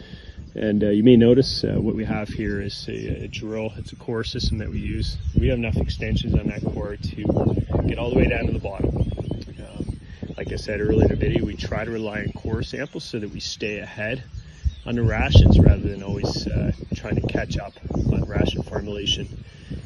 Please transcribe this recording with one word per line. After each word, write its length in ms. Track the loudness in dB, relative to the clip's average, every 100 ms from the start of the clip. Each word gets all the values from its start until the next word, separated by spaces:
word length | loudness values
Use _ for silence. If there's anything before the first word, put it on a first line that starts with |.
| -18 -18 -16 -16 -12 -4
And, 260 | 0 2
uh, 80 | 4
you 140 | 6
may 140 | 10 10
notice, 480 | 10 8 4 0 0
uh, 100 | 0
what 160 | 0 -2
we 100 | -2
have 240 | -4 -4
here 320 | -6 -4 -4
is 260 | -6 -8 -10
a, 380 | -8 -6 -6 -8
a 20 |
drill. 460 | -8 -8 -6 -6 -8
It's 160 | -14
a 60 | -12
core 260 | -8 -6
system 340 | -6 -4 -2 -2
that 100 | -4
we 100 | -6
use. 380 | -4 -4 -4 -4 -2 4
We 120 | 4
have 80 | 4
enough 180 | 2 0
extensions 580 | 0 -2 0 0 2
on 140 | 2 0
that 160 | -4
core 320 | -4 -4 -6 -6
to 880 | -8 -4 -2 2 2 0 0 0 0
get 120 | -2
all 140 | 0
the 60 | 2
way 120 | 4
down 160 | 2 -2
to 80 |
the 60 | -2
bottom. 360 | -4 -4 -2 -2
Um, 1040 | -4 -6 -6 -8 -10 -14 -14 -10 -10 -10 -14 -14 -12 -10
like 160 | -8
I 20 | -8
said 240 | -6 -2
earlier 240 | 2 6
in 60 | 6
the 60 | 4
video, 280 | 2 2
we 140 | 0 -4
try 260 | -6 -4
to 80 | -4
rely 300 | -4 -4 -4
on 100 | -6
core 320 | -8 -4 -4
samples 400 | -4 -8 -8 -10
so 160 | -10 -8
that 120 | -8
we 100 | -10
stay 380 | -10 -8 -6 -6
ahead 440 | -10 -8 -8 -8 -10 -14 -14 -6 -6 -6 -4
on 100 | 0
the 80 |
rations 560 | 2 2 6 8 10 10
rather 300 | 8 6 2
than 140 | -4
always, 440 | -6 -4 -4 -4 -4
uh, 240 | -2 -2 -4 -6 -8
trying 200 | -4 -4
to 120 | -2
catch 300 | -2 -4 -6
up 160 | -6 -12 -6 -2 0
on 100 | 0
ration 400 | 0 0 0 -2
formulation. 640 | -4 -6 -6 -4 -4 -4 -6 -12 -16 -16 -12 -12